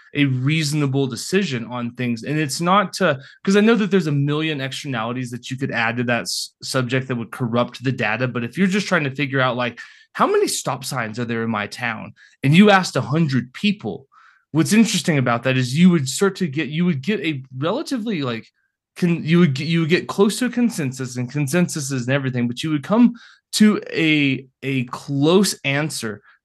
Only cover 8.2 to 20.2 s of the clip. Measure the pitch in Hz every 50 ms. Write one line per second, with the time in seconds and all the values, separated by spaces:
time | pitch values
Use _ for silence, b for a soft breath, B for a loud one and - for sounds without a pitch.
8.2 | 127 131 113 123 120 120 - 165 196 190 185 208 196 - 185 170 147 135 131 139
9.2 | 147 135 131 135 127 127 120 123 123 120 117 B B B B B B B _ -
10.2 | 220 349 415 415 415 - - - - 147 131 - 135 - 143 127 113 110 107 120
11.2 | 120 110 117 113 113 113 110 104 101 104 - - 123 117 110 107 95 117 - b
12.2 | b b b b - 139 151 180 208 208 196 190 180 - - 139 107 101 143 165
13.2 | 170 139 131 123 127 - - - - 208 202 - - 107 87 - - b b b
14.2 | b b b b b b - 151 160 135 190 220 220 - - 170 - 180 156 139
15.2 | 123 127 117 117 - 131 131 131 127 120 131 160 180 185 170 165 131 131 - -
16.2 | 202 196 190 - 190 156 131 156 156 131 151 165 180 180 160 131 131 - 220 180
17.2 | 139 165 151 131 131 - 131 127 143 170 208 294 330 - 277 240 208 240 208 156
18.2 | 135 123 117 110 - _ _ _ _ _ _ _ _ _ _ - 180 170 170 156
19.2 | - 147 170 170 180 147 131 131 - 156 165 165 165 147 175 151 - - - -